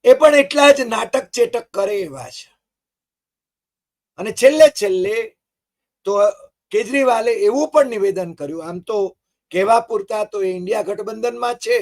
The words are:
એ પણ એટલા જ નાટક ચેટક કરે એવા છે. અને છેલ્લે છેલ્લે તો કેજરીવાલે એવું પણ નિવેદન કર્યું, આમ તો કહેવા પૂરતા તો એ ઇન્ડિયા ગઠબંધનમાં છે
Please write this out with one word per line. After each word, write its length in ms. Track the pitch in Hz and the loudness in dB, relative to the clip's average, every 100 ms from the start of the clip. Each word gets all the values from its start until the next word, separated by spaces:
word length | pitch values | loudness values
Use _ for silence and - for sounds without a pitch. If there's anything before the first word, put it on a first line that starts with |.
એ 100 | 240 | 6
પણ 200 | 269 302 | 6 6
એટલા 360 | 294 277 285 285 | 4 2 4 4
જ 80 | 277 240 | 4 0
નાટક 400 | 220 233 262 262 | -4 -4 -6 -6
ચેટક 360 | - 240 233 - | -2 -2 -2 -8
કરે 260 | 196 196 202 | -6 -4 -4
એવા 300 | 170 135 120 | -8 -12 -18
છે. 180 | - - _ _ _ _ _ _ _ _ _ _ _ _ _ _ _ _ - | -20 -20 _ _ _ _ _ _ _ _ _ _ _ _ _ _ _ _ -12
અને 120 | 208 | -10
છેલ્લે 340 | - 254 311 302 | 2 4 6 4
છેલ્લે 460 | - 202 185 190 226 220 _ _ _ _ _ _ _ 190 | 4 -2 -2 -2 -4 -6 _ _ _ _ _ _ _ -2
તો 60 | 202 208 208 - _ _ | 2 2 0 -20 _ _
કેજરીવાલે 640 | 208 220 277 262 226 233 | -4 0 0 2 2 0
એવું 380 | 226 208 262 302 | 0 0 0 0
પણ 180 | 302 262 | 2 0
નિવેદન 420 | 220 196 190 175 | 0 -2 -2 -8
કર્યું, 320 | 165 143 160 160 | -10 -12 -10 -12
આમ 120 | 180 | -14
તો 180 | 180 214 190 _ _ _ _ | -6 -4 -4 _ _ _ _
કહેવા 280 | 175 196 233 | -2 2 2
પૂરતા 440 | 226 220 196 220 | 0 -8 -6 -6
તો 140 | 208 214 | -6 -6
એ 80 | 190 | -6
ઇન્ડિયા 360 | 185 180 220 180 | -6 -6 -4 -4
ગઠબંધનમાં 680 | 202 202 220 240 233 240 240 | -8 -10 -6 -6 -4 -6 -6
છે 200 | 220 240 | -2 -2